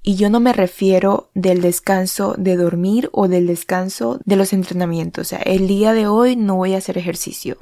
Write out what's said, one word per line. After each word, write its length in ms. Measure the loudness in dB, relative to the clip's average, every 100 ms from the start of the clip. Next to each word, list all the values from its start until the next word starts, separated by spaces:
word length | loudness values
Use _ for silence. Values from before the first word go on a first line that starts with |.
Y 100 | -2
yo 160 | 0 2
no 80 | 4
me 140 | 2
refiero 760 | 2 0 0 2 4 4 0 -2
del 260 | -2 2 2
descanso 760 | 2 0 0 0 -2 -4 -4 -2
de 180 | 0 2
dormir 540 | 0 0 0 0 0
o 140 | 0 2
del 220 | 2 2
descanso 720 | -2 -4 -4 -4 -4 -4 -4
de 120 | 0 2
los 160 | 2
entrenamientos. 760 | 0 -2 -4 -2 -4 -6 -8 -8
O 20 |
sea, 100 | -4
el 260 | 0 0 2
día 260 | 2 2
de 140 | 2 2
hoy 300 | 2 2 2
no 180 | 0
voy 200 | 0 0
a 40 | -2
hacer 180 | -4 -6
ejercicio, 600 | -6 -6 -8 -10 -10 -12